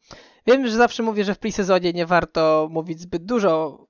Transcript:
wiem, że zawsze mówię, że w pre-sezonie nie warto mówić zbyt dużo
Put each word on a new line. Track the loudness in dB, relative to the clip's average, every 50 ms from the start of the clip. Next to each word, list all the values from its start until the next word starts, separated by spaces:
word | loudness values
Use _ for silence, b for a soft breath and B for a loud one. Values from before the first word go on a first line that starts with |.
| B B B B B B B B B
wiem, | 2 2 2 2
że | -2 2
zawsze | 2 2 2 2 -2
mówię, | -4 -2 -2 -2 -2
że | -2 -4
w | -4
pre-sezonie | -6 -6 -2 -2 0 2 2 2 2 0
nie | -2 -2 -2
warto | 2 2 2 2 0 -2 0 2 2 2 2 0 0
mówić | -4 -6 -6 -6 -10 -12
zbyt | -10 -8 -8 -8 -4
dużo | -2 -2 0 2 2 2 0 -2 -6 -10 -16 -20